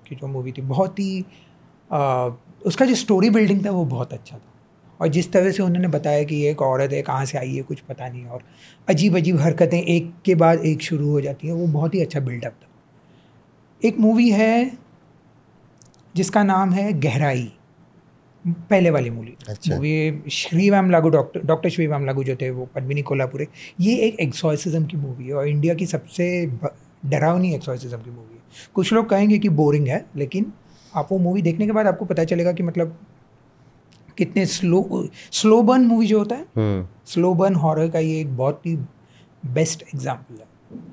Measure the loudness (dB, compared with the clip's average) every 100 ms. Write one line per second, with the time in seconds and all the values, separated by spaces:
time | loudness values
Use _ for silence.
0 | -18 -14 -10 -10 -10 -8 -4 0 0 -2
1 | -4 -4 -8 -14 _ _ _ _ _ -2
2 | 0 0 -2 -6 _ -8 -4 2 2 2
3 | 2 4 4 4 4 2 0 -2 -2 -4
4 | -6 -10 -16 -20 -20 _ _ _ _ _
5 | -2 0 2 2 2 0 0 0 0 -2
6 | 0 -2 -2 -2 -2 0 0 0 0 -2
7 | -4 -4 -4 -6 -6 -8 -8 -12 -12 -14
8 | -12 -14 -14 -16 -18 -20 -20 -18 -2 2
9 | 4 2 2 2 0 2 2 2 0 0
10 | -2 -6 0 4 4 4 2 -2 -4 -4
11 | 0 0 -2 -6 -6 -2 -2 0 0 -2
12 | -2 -4 -6 -6 -10 -14 _ _ _ _
13 | _ _ _ _ _ _ _ _ 0 4
14 | 4 6 4 4 4 4 0 -4 -20 _
15 | _ _ _ _ _ _ _ _ -20 _
16 | _ -4 0 2 2 2 2 0 0 0
17 | 0 0 0 -2 -6 -14 _ _ _ _
18 | _ _ _ _ -6 -6 0 4 4 2
19 | -2 -6 -12 -18 -14 -6 -2 -2 0 0
20 | -2 -4 -8 -8 -2 2 4 4 4 4
21 | 6 4 0 -4 -2 0 0 0 -2 0
22 | -2 -2 -4 -4 -6 -6 -8 -8 -4 -4
23 | -2 -2 -2 -4 -10 -12 -20 -2 0 2
24 | 0 0 -6 -2 -2 -2 -2 -2 -2 -4
25 | -8 -8 -8 -4 -2 0 0 0 -2 -6
26 | -8 -4 -2 -2 -4 -4 -8 -10 -20 _
27 | -4 0 2 2 0 -2 -6 -8 -8 -12
28 | -14 -18 -20 -20 _ -20 -8 -2 2 2
29 | 2 2 4 4 4 2 4 2 0 -2
30 | -6 -8 -6 -4 -6 -8 _ -20 _ -6
31 | -4 0 0 2 0 0 0 2 2 0
32 | -2 -2 0 0 0 0 -2 -2 -4 -4
33 | -20 -20 _ _ _ _ _ _ _ -20
34 | -20 -4 -2 0 0 0 2 2 2 -4
35 | -6 -12 -8 0 4 6 6 6 6 4
36 | 4 2 0 -6 -6 -2 0 -2 -4 -14
37 | -8 0 2 2 2 2 2 0 0 0
38 | -2 -2 -4 -2 -2 -2 -4 -6 -6 _
39 | _ _ _ _ -6 -2 -2 -4 -10 -10
40 | -8 -10 -12 -20 -20 _ _ -20 -20